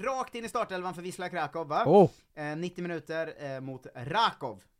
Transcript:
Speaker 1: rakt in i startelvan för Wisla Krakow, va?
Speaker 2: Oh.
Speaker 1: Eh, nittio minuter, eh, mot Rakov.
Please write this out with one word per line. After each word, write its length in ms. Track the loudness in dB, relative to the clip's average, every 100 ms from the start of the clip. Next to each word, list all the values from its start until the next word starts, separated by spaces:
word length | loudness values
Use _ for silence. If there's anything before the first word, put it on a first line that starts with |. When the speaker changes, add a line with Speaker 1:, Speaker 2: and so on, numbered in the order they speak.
Speaker 1:
rakt 320 | -4 -2 -4 -6
in 100 | -6
i 40 |
startelvan 440 | -4 -2 -4 -6
för 80 | -8
Wisla 280 | -10 -8 -6
Krakow, 380 | -4 -4 -4 -2
va? 160 | 2 8
Speaker 2:
Oh. 240 | 10 8 6 _
Speaker 1:
Eh, 240 | -10 -8 -6
nittio 240 | -6 -6
minuter, 520 | -6 -6 -6 -6 -6 -8 -10 -8
eh, 60 |
mot 260 | -8 -12 -14 -12
Rakov. 680 | -4 0 0 0 -8 -10 -16